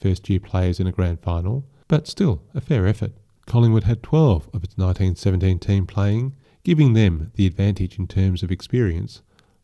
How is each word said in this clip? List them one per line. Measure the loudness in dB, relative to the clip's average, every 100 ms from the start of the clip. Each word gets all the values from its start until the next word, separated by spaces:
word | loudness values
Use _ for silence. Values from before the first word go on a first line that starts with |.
first-year | -2 -2 -2 -4
players | -2 -2 0 0
in | -2
a |
grand | -2 -2 -2
final, | -4 -4 -2 -6 -8 _ -2
but | -2 -2
still | -2 0 0 -6 -10
a |
fair | -2 0 2
effort. | 0 -4 -10 _ _ -4
Collingwood | 2 4 4
had | 2 -2
twelve | 0 2 4 2 -2
of | -10
its | -8 -4
nineteen | -2 0 -2 0
seventeen | -2 0 0 0
team | 0 0 0
playing, | -2 0 0 -4 -8 _ _
giving | 0 4 4
them | 6 4 0 -6 0
the | 0
advantage | 2 0 0 -4 -6
in | -6
terms | 0 0 0
of | -4
experience, | -6 -4 -2 0 -2 -8 -14 _ _ _ _